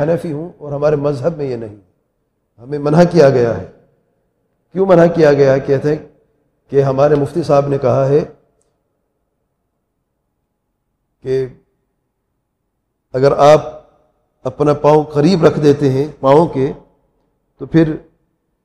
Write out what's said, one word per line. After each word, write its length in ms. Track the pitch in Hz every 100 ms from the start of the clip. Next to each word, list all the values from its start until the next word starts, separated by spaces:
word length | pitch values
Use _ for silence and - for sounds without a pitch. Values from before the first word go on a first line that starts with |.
حنفی 300 | 151 170 170
ہوں 180 | 147 175 -
اور 140 | 147
ہمارے 240 | 143 147 151
مذہب 420 | 143 139 147 156
میں 80 | 139
یہ 100 | 120
نہیں، 200 | 113 104 95 _ _ _ _ _ _ _
ہمیں 220 | 123 147
منع 220 | 147 156 175
کیا 180 | 170 139
گیا 280 | 127 117 104
ہے۔" 80 | 90 _ _ _ _ _ _ _ _ _ _
کیوں 120 | 175 190
منع 200 | 170 170 165
کیا 180 | 151
گیا 200 | 143 135
ہے؟ 60 | 135
کہتے 360 | 139 135 151 147
ہیں 100 | - _ _ _ _ _ _
کہ 120 | 135
ہمارے 340 | 139 131 147 147
مفتی 280 | 139 170
صاحب 240 | 160 143 143
نے 100 | 135
کہا 300 | 127 127 135
ہے 180 | 147 185 - _ _ _ _ _ _ _ _ _ _ _ _ _ _ _ _ _ _ _ _ _ _ _ _ _ _ _ _
کہ 260 | - 131 131 - _ _ _ _ _ _ _ _ _ _ _ _ _ _ _
اگر 180 | 127 135
آپ 280 | 139 143 151 - - _ _ _ _ _ _
اپنا 300 | 127 - 147
پاؤں 300 | 143 147 151
قریب 420 | 147 143 151 185 160
رکھ 140 | 156
دیتے 320 | 147 143 143
ہیں 160 | 131 151 147
پاؤں 280 | 135 147 170
کے، 260 | 135 123 - _ _ _ _ _ _ _ -
تو 80 | 135
پھر 300 | 165 156 151 - _ _ _ _ _